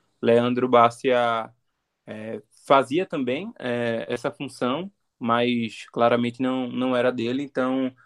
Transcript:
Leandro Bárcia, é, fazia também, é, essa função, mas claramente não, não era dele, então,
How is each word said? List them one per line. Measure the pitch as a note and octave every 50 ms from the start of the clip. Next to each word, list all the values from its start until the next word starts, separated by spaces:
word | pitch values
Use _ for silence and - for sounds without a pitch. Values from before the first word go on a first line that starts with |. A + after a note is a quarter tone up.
| _ _ _ -
Leandro | - A#2 A#2 A#2+ A#2+ B2 B2 B2 B2+ B2+
Bárcia, | B2 A#2+ A#2 A#2 A#2 - - C3 B2 B2 A#2+ A#2 A2+ A2+ - - _ _ _ _ _ _ _ _ _ _ -
é, | A#2 A2 G#2+ A2 A2 A2 G#2+ - _ _ _ -
fazia | - C#3+ C#3 B2+ B2 C#3 F3 F#3+
também, | - F3 D3+ C3 A#2+ C3 D3+ G3 A#3 - -
é, | - B2 A#2+ A#2+ A#2+ A#2 A#2 A2+ - -
essa | A#2+ A#2+ - C#3
função, | - - C#3+ B2+ - - C3+ B2 C3 D#3 F#3 G3 _ _ _ _ _ -
mas | B2 A#2 A#2 A#2+ A#2+ B2 A#2+ A#2 A2+ G#2 - - - -
claramente | - B2+ A#2 A#2 A#2+ A#2+ A#2+ A#2+ A#2+ -
não, | C3 B2+ C3 C3 B2+ A#2+
não | B2 B2 B2+ C3 B2+
era | B2 A#2+ B2+
dele, | B2 A#2+ A2+ A#2 B2+ C#3 C#3+
então, | C3+ - C3+ B2+ B2+ C3 C3+ C3 B2+ - _ _